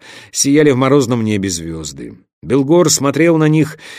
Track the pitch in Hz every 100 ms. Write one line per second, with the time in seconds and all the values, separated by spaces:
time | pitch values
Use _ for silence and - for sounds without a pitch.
0 | - - - - 139 147 147 127 135 147
1 | 120 123 110 104 95 85 82 82 78 69
2 | - - _ _ 80 135 139 175 156 -
3 | 139 139 170 160 151 156 151 - -